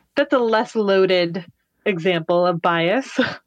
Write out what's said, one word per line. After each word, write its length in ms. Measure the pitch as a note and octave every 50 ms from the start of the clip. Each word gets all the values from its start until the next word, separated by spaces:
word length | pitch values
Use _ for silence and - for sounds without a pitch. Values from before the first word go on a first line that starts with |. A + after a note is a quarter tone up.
| _ _ _
that's 160 | C#4 C#4+ D4
a 60 | D4 B3+
less 360 | A#3+ A3+ A3 A3 A#3 - -
loaded 680 | A3+ G#3 G3 G3 F#3+ F#3+ F#3 F#3 F3+ F3 E3+ E3+ F3 E3+ - - _ _ _ _ _ -
example 600 | G#3 G3 E3 D#3+ F#3+ F3 E3 D#3+ - F3 F3 F3
of 160 | F3+ F3 E3
bias. 560 | - F3+ E3+ E3 E3 F3 G#3+ C4+ C4+ - - - A#3+ - - - _